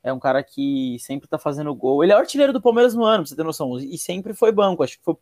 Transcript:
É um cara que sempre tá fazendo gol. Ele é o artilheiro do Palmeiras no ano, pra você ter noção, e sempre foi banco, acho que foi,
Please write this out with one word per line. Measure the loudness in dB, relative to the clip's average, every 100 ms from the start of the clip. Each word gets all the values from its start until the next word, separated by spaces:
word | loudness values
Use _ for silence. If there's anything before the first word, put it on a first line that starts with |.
É | -6
um | -4
cara | -2 -2
que | -4 -6 -4 -2 -4 -8
sempre | -10 -12 _
tá | -6
fazendo | -4 -4 -6
gol. | -4 0 2
Ele | 4
é | 4
o |
artilheiro | 2 2 2
do | 4
Palmeiras | 2 4 2
no | 4
ano, | 2 2
pra | 0
você | -6
ter |
noção, | -6 -4 -6 -6
e | -10 -10
sempre | -8 -8 -10 0
foi | 2
banco, | 4 2 2
acho | -2 -2
que |
foi, | -6 -6